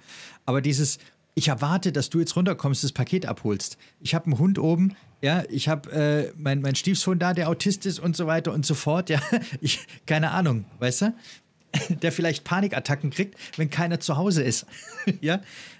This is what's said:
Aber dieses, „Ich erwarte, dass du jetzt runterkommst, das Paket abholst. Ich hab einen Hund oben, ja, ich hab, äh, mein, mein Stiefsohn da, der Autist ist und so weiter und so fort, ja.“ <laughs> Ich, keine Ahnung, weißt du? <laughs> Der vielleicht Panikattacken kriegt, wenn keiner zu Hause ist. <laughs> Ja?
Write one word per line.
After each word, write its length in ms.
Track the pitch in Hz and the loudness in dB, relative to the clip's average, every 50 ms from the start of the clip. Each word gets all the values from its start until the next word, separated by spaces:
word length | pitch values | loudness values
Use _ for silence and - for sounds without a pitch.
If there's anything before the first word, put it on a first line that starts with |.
| - - - - - - - - _ | -14 -20 -20 -20 -20 -20 -20 -8 _
Aber 160 | - 123 139 | 0 0 2
dieses, 360 | 127 147 143 131 151 135 - - - - _ _ _ _ _ | 2 2 2 2 0 0 -2 -6 -10 -18 _ _ _ _ _
„Ich 120 | 160 - 156 | 0 0 0
erwarte, 420 | 139 113 143 147 175 190 - 190 | 0 0 0 0 0 2 0 0
dass 180 | 139 143 131 - | 0 0 -2 0
du 100 | - 170 | 0 0
jetzt 160 | 165 160 - | 0 0 2
runterkommst, 480 | 175 180 202 165 - - 139 139 - - | 2 2 2 0 0 0 0 0 0 -2
das 80 | 135 | -2
Paket 340 | - - 127 - - 185 180 - | -2 -2 0 0 0 -2 -2 -4
abholst. 500 | 110 - - 110 104 95 - - - - - - _ _ | -6 -4 -2 -2 -2 -2 -4 -8 -10 -14 -18 -20 _ _
Ich 160 | - 123 - | -4 -2 -2
hab 100 | 165 - | 0 2
einen 120 | 165 143 113 | 0 2 4
Hund 180 | 156 190 196 - | 4 4 4 4
oben, 380 | - 160 170 165 185 196 196 - - - - _ | 2 2 4 4 4 2 0 -2 -10 -20 -12 _
ja, 220 | - 139 160 180 - - | 0 0 2 0 0 -2
ich 180 | - 143 - 151 | -4 -2 0 0
hab, 220 | 160 147 147 - | 0 -2 -4 -4
äh, 400 | - 156 147 147 147 151 147 - - 160 | -2 0 2 2 2 2 0 -2 -6 -4
mein, 240 | 151 139 139 139 | -2 -2 0 0
mein 140 | 135 139 131 | 0 0 -2
Stiefsohn 440 | - - 185 196 - - 190 185 170 | 0 0 0 0 0 2 0 2 2
da, 140 | 175 180 180 | 2 2 2
der 160 | 175 165 156 | 2 0 0
Autist 360 | 165 160 - 208 196 202 - | 0 0 0 0 0 0 -2
ist 140 | 196 165 - | -4 -4 -2
und 160 | - 180 160 | -2 -2 0
so 100 | - 180 | 0 0
weiter 260 | 156 160 165 160 165 | 2 2 2 0 0
und 140 | 110 151 135 | 0 0 0
so 80 | - 156 | 0 0
fort, 360 | 139 - 151 151 175 180 - | 0 2 2 2 2 2 2
ja.“ 100 | 160 143 143 - - - | 0 0 2 2 0 0
<laughs> 200 | 156 - - - | 0 -4 -6 -4
Ich, 240 | - 143 - - - - - - - - | -2 -2 -2 -2 -6 -12 -20 -16 -4 0
keine 240 | 156 156 160 160 | 0 2 2 2
Ahnung, 340 | - 180 185 156 123 113 98 - - - | 2 2 2 2 2 0 -2 -6 -6 -2
weißt 220 | 120 127 123 - 196 | 0 0 2 2 0
du? 100 | 214 233 - - - - - _ _ _ _ _ _ | 0 0 -2 -10 -20 -20 -20 _ _ _ _ _ _
<laughs> 180 | - 151 - - 175 143 | -4 -4 -2 -2 -2 0
Der 100 | 151 165 | 0 0
vielleicht 340 | - - 170 165 151 - - | 0 0 0 0 0 -2 -2
Panikattacken 680 | - 175 185 202 196 - 135 - - 143 143 - 147 | -2 0 0 2 0 0 -2 -2 -2 -2 0 0 -2
kriegt, 240 | - - 196 196 - - - - - - | -2 -2 -2 -4 -6 -12 -18 -12 -4 -2
wenn 120 | 160 147 | -2 -2
keiner 300 | - 156 175 170 170 160 | 0 0 0 0 0 -2
zu 180 | - - 151 139 | 0 0 0 2
Hause 240 | 175 208 185 160 | 2 2 2 4
ist. 240 | 127 131 117 - - - - - - - - - - | 2 2 0 0 -4 -8 -16 -20 -18 -14 -12 -4 -2
<laughs> 160 | 202 196 - | -2 -2 0
Ja? 180 | 143 151 170 196 196 - - - - - - - | 0 0 0 0 -2 -8 -16 -18 -18 -20 -20 -20